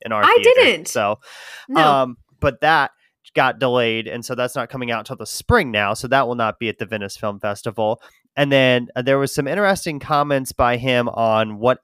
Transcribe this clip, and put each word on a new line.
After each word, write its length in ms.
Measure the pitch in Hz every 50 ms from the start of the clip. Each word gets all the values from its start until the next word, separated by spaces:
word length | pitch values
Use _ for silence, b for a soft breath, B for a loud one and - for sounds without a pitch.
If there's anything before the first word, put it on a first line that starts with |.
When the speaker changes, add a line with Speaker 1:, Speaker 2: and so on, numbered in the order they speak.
| -
Speaker 1:
in 80 | 110 113
our 100 | 107 104
Speaker 2:
I 140 | 349 466 480
Speaker 1:
theater. 200 | - 466 508 508
Speaker 2:
didn't. 260 | 440 262 196 156 170
Speaker 1:
So, 320 | - - 120 104 101 107 - B B B B B B B B B
Speaker 2:
No. 140 | B 135 160
Speaker 1:
um, 360 | 156 151 139 135 131 127 120 - _ _ _ _
but 220 | - 143 - -
that 300 | 151 151 160 151 139 - - _ _ _ _ _ _ - _
got 240 | 151 135 131 120 110
delayed, 480 | 135 127 123 123 117 113 113 113 107
and 180 | 110 - 120 110
so 80 | - 127
that's 220 | 120 123 123 -
not 140 | 135 120 -
coming 200 | - 127 123 120
out 160 | 117 110 104
till 100 | - 131
the 100 | - 110
spring 440 | - - - - - 240 233 170 123
now, 240 | 110 104 104 101 110
so 140 | - -
that 200 | 120 135 139 131
will 60 | 120 120
not 220 | 120 113 110 104
be 120 | - 117 110
at 100 | 101 -
the 60 | 113
Venice 300 | 90 110 104 101 98 -
Film 220 | - 113 107 101 98
Festival. 600 | - 104 101 - - 120 98 113 107 107 117 b b b b b b b _
And 160 | 143 143 139
then, 360 | 139 135 131 127 123 123 120 - -
uh, 60 | 127
there 160 | 123 135 135
was 160 | 139 139 135 -
some 140 | 151 139
interesting 520 | 135 160 196 208 196 196 - - 175 151 139
comments 520 | - - 151 143 143 147 143 135 131 -
by 260 | - - 127 120 123
him 320 | 120 123 131 123 123 120 120
on 480 | - 117 117 110 110 110 110 107 107
what 220 | 101 113 123 127 -